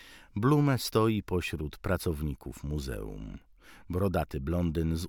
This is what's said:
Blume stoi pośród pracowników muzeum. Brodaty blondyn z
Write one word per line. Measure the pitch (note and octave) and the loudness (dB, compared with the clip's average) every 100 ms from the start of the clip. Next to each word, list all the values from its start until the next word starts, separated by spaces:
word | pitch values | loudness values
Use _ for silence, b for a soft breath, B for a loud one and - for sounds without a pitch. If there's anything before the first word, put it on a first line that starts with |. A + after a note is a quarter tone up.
| B B B G2+ | B B B 0
Blume | A#2+ D3 C#3+ B2+ | 4 6 4 2
stoi | - A2+ A2+ G#2+ | 2 2 4 2
pośród | - F2+ - D#2+ D2+ - | 0 -2 -2 -4 -6 -6
pracowników | - F2+ F2+ D2+ D2+ C#2 C#2 A#1+ | -2 0 0 -2 -2 -4 -8 -10
muzeum. | C#2 D2+ C2+ G#1 G#1 G1+ G#1 - - - B B B | -6 -4 -4 -6 -8 -10 -12 -14 -16 -20 B B B
Brodaty | F2 G2 F2 D#2 D2+ | 0 2 2 -2 -4
blondyn | C2+ F2 F2 D#2+ D#2+ | -2 0 2 2 0
z | E2 | 0